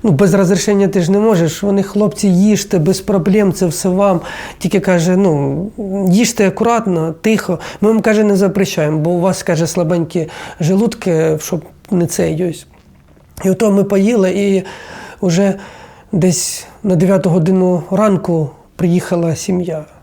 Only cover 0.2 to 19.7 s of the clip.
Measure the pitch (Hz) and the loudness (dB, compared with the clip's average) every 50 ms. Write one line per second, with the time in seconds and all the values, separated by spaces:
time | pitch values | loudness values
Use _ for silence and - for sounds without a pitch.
0.2 | 202 185 175 196 196 170 202 190 - 214 208 196 196 185 196 196 175 156 190 208 | 4 4 4 2 2 2 0 0 0 0 2 2 2 2 2 0 0 2 2 2
1.2 | 214 226 214 170 170 156 - - - 202 196 202 190 196 - 208 214 202 208 - | 2 2 2 2 2 0 -2 -2 -2 0 0 0 -2 -2 -2 -2 -2 -2 -2 0
2.2 | - 202 180 175 196 214 208 196 - - - 180 151 180 185 190 - - 202 196 | 0 2 4 4 4 4 2 0 0 -2 -2 0 2 2 0 0 -2 -2 -2 0
3.2 | 156 208 185 214 208 190 156 - 190 175 151 - - 190 180 190 202 202 185 170 | 2 2 2 2 2 2 0 0 -2 -2 -2 -2 -2 -2 0 2 2 2 2 0
4.2 | - - - - - - - - - 180 - 190 - - 185 175 160 180 185 185 | -4 -8 -14 -14 -14 -16 -16 -6 -4 0 0 0 2 2 0 2 2 2 2 2
5.2 | 202 185 156 143 139 139 139 151 180 214 214 - 214 196 190 196 196 185 175 208 | 2 2 2 0 0 -2 -2 -4 -6 -8 -8 -8 -8 -6 -4 -2 0 2 4 4
6.2 | 240 220 - - 208 190 180 - 220 233 240 226 226 196 180 165 160 165 156 165 | 2 0 0 0 0 0 2 0 0 0 0 0 0 0 -2 0 -2 -4 -6 -2
7.2 | - 214 220 196 - - 180 156 - - - - - 214 226 220 - 220 214 214 | 0 0 0 0 0 -4 -6 -6 -6 -14 -6 0 0 2 2 2 2 2 2 2
8.2 | 214 208 202 190 202 190 185 202 196 - - - 156 151 156 156 151 170 180 175 | 2 2 2 2 2 2 2 0 -2 0 0 -2 0 0 0 0 0 0 0 0
9.2 | 170 190 185 - - - 175 156 170 160 - 185 175 156 180 170 165 160 - 175 | 0 0 -2 -2 -2 -2 0 0 0 -2 -2 -2 -2 0 0 -2 -2 -2 -4 -6
10.2 | 156 - - - - - - - 170 151 190 196 226 240 - - - 190 170 160 | -6 -6 -10 -16 -16 -16 -8 -2 0 2 2 2 2 0 -2 -4 -2 0 0 2
11.2 | 160 160 156 151 - - - 160 - - - - - - 208 180 175 - - - | 2 0 0 -2 -4 -6 -6 -6 -6 -10 -20 -20 -8 -2 0 0 0 0 0 -2
12.2 | 180 160 160 156 180 175 151 - - - - - _ - - - _ _ - - | -2 -2 -2 -2 -4 -4 -6 -8 -14 -20 -20 -20 _ -20 -20 -20 _ _ -20 -20
13.2 | - _ - - - 190 185 185 226 214 196 202 196 196 202 196 196 214 247 220 | -20 _ -18 -4 -2 -2 0 2 2 2 2 2 2 2 2 2 2 2 2 2
14.2 | 190 185 180 196 202 202 196 190 185 - - - - - - - - - - - | 2 2 0 0 0 0 0 0 -2 -4 -14 -18 -18 -18 -18 -18 -18 -18 -12 -4
15.2 | - 185 165 175 202 196 190 196 196 - - - - - - - - - - 180 | -2 0 2 2 2 0 0 -4 -8 -18 -20 -20 -20 -20 -20 -20 -14 -4 -2 0
16.2 | 156 185 170 - - - - - - - - - - 208 185 160 185 180 196 190 | 2 2 0 0 -4 -6 -8 -10 -14 -16 -20 -8 -2 0 2 2 2 2 2 2
17.2 | 190 190 160 185 156 175 190 190 185 180 180 175 - - 196 185 214 214 196 170 | 2 2 2 2 2 2 2 2 2 2 0 0 -2 -2 0 0 2 2 2 0
18.2 | - - 170 165 156 135 - - - _ _ - 180 175 170 180 - - 185 170 | 0 -2 -2 -2 -2 -4 -6 -14 -20 _ _ -2 0 2 2 0 0 -2 -2 -2
19.2 | 170 165 151 - - - 185 180 180 175 | 0 -2 -2 -4 -4 -4 -4 -2 -2 -4